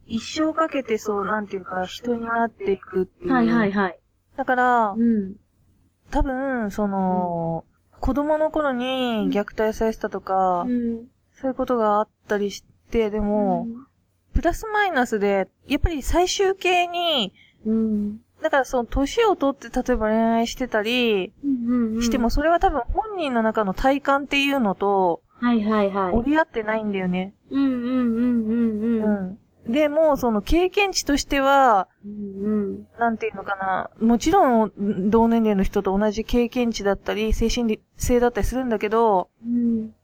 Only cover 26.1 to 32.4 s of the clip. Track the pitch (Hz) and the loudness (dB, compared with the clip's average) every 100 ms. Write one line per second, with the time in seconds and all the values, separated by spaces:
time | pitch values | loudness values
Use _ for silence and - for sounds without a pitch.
26.1 | 208 240 311 320 233 214 220 214 196 185 | 0 2 2 0 -2 -4 -2 -2 -2 -2
27.1 | 180 190 - _ 269 269 247 240 254 240 | -2 -4 -10 _ 0 0 0 -2 0 0
28.1 | 226 247 240 214 233 233 214 220 226 214 | 0 2 0 0 0 0 0 -2 0 0
29.1 | 202 185 190 _ _ - 254 302 294 320 | -2 -4 -10 _ _ -4 0 2 2 2
30.1 | 277 247 214 - 311 370 - 403 370 - | 2 0 -2 2 2 2 0 0 -2 -2
31.1 | 285 - 285 269 277 262 202 180 _ 202 | -2 0 0 4 6 6 4 0 _ -16
32.1 | 208 202 196 | -12 -10 -6